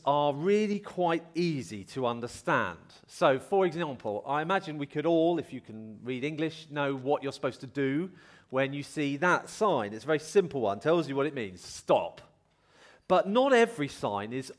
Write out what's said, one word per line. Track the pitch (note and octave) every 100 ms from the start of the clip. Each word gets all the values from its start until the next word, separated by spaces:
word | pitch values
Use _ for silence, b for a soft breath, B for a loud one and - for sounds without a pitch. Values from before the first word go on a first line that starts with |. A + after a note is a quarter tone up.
are | - D3 D3
really | C#3 F3+ G#3 G#3+ G3+
quite | - - F3 E3 -
easy | D#3 F3 D3 A2+ G#2+ F#2
to | C#3 B2
understand. | A#2+ A#2+ - - C3+ G2 E2 - - -
So, | - E3 C3+
for | - G3 F#3
example, | D#3 D#3+ B2 A2 G#2
I | C#3 D3
imagine | D#3+ G3 E3+ D3+
we | C#3+
could | D3+ D#3
all, | E3 E3 E3+
if | -
you | B2+
can | - A2 A2 G#2
read | A#2 C3
English, | C#3+ D#3 D#3+ D#3 -
know | D3 C#3
what | C3+ B2+ D3
you're | C3+
supposed | - C#3 -
to | C3
do | D3 C3+ C#3+ F#3 B B B B
when | C3 C3+
you | C#3+
see | C3 D#3 C#3+ C#3+
that | F3+ D#3+ -
sign. | - G#3+ D3 G2+
It's | A2
a | C#3
very | D3+
simple | D3+ G3+ F3+ C3+
one. | G#2+ G2+
It |
tells | D3+ E3+ C#3+
you | C#3
what | C#3
it |
means. | C#3 G#2 F2+
Stop. | - - - C3+ E2+ - - _ _ b b b b b -
But | F#3 F#3
not | A3+ C#4
every | A#3+ A#3 A#3 C#3
sign | - B2+ G2+ G#2+
is | B2+ C3